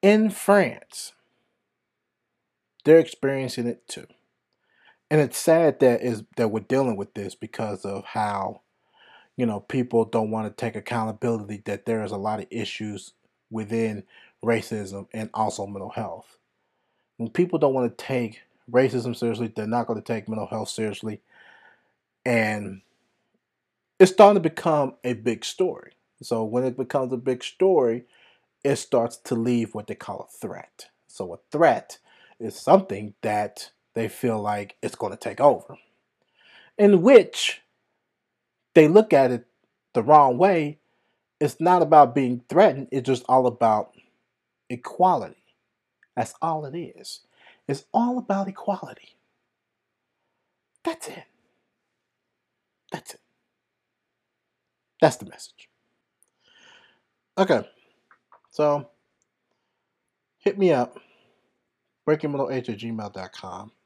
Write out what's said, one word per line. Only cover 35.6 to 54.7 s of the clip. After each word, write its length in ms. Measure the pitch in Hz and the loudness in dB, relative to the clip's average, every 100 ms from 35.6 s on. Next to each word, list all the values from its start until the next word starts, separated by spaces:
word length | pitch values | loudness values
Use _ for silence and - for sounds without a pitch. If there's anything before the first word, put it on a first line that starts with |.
| - - _ _ _ _ _ _ _ - _ - | -6 -20 _ _ _ _ _ _ _ -20 _ 4
in 260 | 208 196 | 6 6
which 580 | 180 269 269 - - - _ _ _ _ _ _ _ _ _ _ _ | 10 8 8 -4 -6 -6 _ _ _ _ _ _ _ _ _ _ _
they 140 | - 151 | 6 8
look 260 | 185 214 | 8 6
at 180 | 147 131 | 4 2
it 140 | 123 - _ _ _ _ | 0 -8 _ _ _ _
the 80 | - | -4
wrong 360 | 113 151 139 123 | 6 6 6 4
way. 420 | 185 180 147 151 _ _ _ _ _ _ | 2 2 -2 -8 _ _ _ _ _ _
It's 200 | 147 - | -4 0
not 240 | 165 180 | 2 4
about 320 | 156 156 139 127 | 6 8 8 4
being 280 | 131 123 _ | -2 -4 _
threatened. 380 | 151 202 135 135 | 4 4 2 -6
It's 140 | 135 123 | -6 -2
just 180 | 127 - | -4 2
all 160 | 131 127 | 2 2
about 480 | 113 113 107 101 _ _ _ _ _ _ _ _ | 0 0 0 -2 _ _ _ _ _ _ _ _
equality. 680 | 123 - - - 160 87 - _ _ _ _ _ _ _ - | -14 -14 0 2 2 -4 -16 _ _ _ _ _ _ _ -8
That's 180 | 113 - | -8 -6
all 240 | 165 156 151 | -6 -6 -8
it 100 | 156 | -12
is. 460 | 170 - - - _ _ - _ - | -14 -16 -20 -20 _ _ -20 _ -8
It's 180 | - - | -8 -4
all 240 | - 240 247 | -2 -2 -4
about 300 | 247 196 196 | -4 -6 -6
equality. 680 | 190 - 196 - - - _ _ _ _ _ _ _ _ _ _ _ _ _ _ _ _ _ | -8 -8 -8 -8 -20 -20 _ _ _ _ _ _ _ _ _ _ _ _ _ _ _ _ _
That's 240 | - 330 - | -8 -8 -12
it. 180 | - - _ _ _ _ _ _ _ _ _ _ _ _ _ _ _ _ | -18 -20 _ _ _ _ _ _ _ _ _ _ _ _ _ _ _ _
That's 220 | - - | -16 -14
it. 60 | - _ _ _ _ _ _ _ _ _ _ _ _ _ _ _ | -20 _ _ _ _ _ _ _ _ _ _ _ _ _ _ _